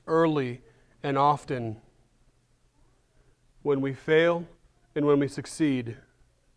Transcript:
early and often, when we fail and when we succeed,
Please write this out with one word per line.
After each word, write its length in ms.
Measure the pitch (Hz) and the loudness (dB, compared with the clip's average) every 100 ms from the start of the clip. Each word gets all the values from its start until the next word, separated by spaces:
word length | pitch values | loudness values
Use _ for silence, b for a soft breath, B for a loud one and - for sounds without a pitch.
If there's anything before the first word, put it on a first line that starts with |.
| - | -2
early 560 | 160 165 151 131 123 - _ _ _ | 2 2 0 -4 -8 -16 _ _ _
and 160 | 143 139 | -4 2
often, 580 | 143 147 - 131 117 107 _ _ _ _ _ _ _ _ _ _ _ _ _ _ _ _ _ _ | 2 2 -2 -6 -6 -10 _ _ _ _ _ _ _ _ _ _ _ _ _ _ _ _ _ _
when 220 | 143 139 | -2 -2
we 100 | 135 | -2
fail 540 | 131 - 156 170 175 170 - _ _ _ | -6 0 4 4 0 -6 -18 _ _ _
and 100 | - | -2
when 140 | 147 143 | 2 2
we 100 | 139 | 2
succeed, 680 | - 131 - 156 131 117 113 _ _ _ _ _ | -4 -12 -2 0 0 -4 -12 _ _ _ _ _